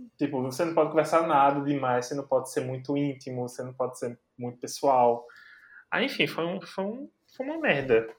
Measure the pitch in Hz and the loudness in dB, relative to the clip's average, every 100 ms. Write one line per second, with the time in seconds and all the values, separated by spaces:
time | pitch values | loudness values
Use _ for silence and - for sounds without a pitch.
0 | 247 - 143 139 131 127 170 165 151 156 | -16 -4 -2 -2 -4 -2 0 2 2 2
1 | 151 165 165 147 143 147 143 143 127 123 | 2 2 4 4 4 4 0 0 0 0
2 | 123 143 139 131 127 - 127 131 127 143 | 0 -6 0 0 0 -4 -4 -6 -4 -2
3 | 143 131 135 127 123 - 127 131 123 - | -2 -4 -8 -6 -6 -8 -10 -6 -6 -6
4 | 123 120 _ - 123 123 127 - 143 127 | -10 -10 _ -10 -10 -8 -12 -2 4 6
5 | 120 117 - - - - - - _ 165 | 6 4 -2 -20 -20 -20 -20 -20 _ -2
6 | 269 - 151 - 170 185 - - 196 240 | 0 0 0 0 -4 -6 -8 -8 -6 -8
7 | 294 _ _ - 269 320 285 143 131 113 | -14 _ _ -10 -8 -2 0 0 4 4
8 | 113 | 2